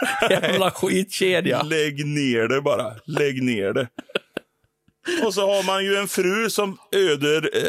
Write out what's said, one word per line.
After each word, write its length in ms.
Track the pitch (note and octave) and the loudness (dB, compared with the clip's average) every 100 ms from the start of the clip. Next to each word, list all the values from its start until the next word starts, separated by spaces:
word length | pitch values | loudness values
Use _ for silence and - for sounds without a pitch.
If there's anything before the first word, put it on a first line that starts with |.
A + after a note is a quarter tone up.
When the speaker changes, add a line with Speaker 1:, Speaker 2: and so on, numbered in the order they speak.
| - | -2
Speaker 1:
<laughs> 200 | - A3+ | 0 2
Speaker 2:
Jävla 420 | F#3 E3 F#3+ F#3 | 2 2 2 0
skitkedja. 880 | - F#3+ F#3 F#3+ - F#3+ F3 C3 A#2+ | 0 0 0 -2 0 2 2 0 0
Speaker 1:
Lägg 420 | D3+ D#3+ D3+ C#3+ D3 | 0 0 0 -2 -4
ner 420 | D3 C3+ A#2 A2+ | 0 2 2 2
det 140 | C3+ | 2
bara. 300 | C#3+ B2 A2+ A2 - | 0 0 -2 -8 -6
Lägg 380 | D#3 C#3+ C3 | -2 0 0
ner 300 | B2+ A2+ G2 | 0 0 0
det. 140 | A#2+ B2 - - - _ - - _ _ _ _ _ - F4 | -2 -4 -8 -10 -10 _ -14 -14 _ _ _ _ _ -6 -2
Och 100 | A3+ | -2
så 80 | F#3 G3 G3+ | 0 0 0
har 80 | |
man 220 | F#3+ F#3+ G3 | 0 0 0
ju 100 | G3 | -2
en 120 | G3+ | -2
fru 420 | - F3+ G3+ A3+ | 0 0 0 -2
som 280 | - G3+ F#3 - | 0 -2 -4 -4
öder, 580 | G3 F#3 D3 D3 D#3 D#3 - | 0 2 2 2 2 0 0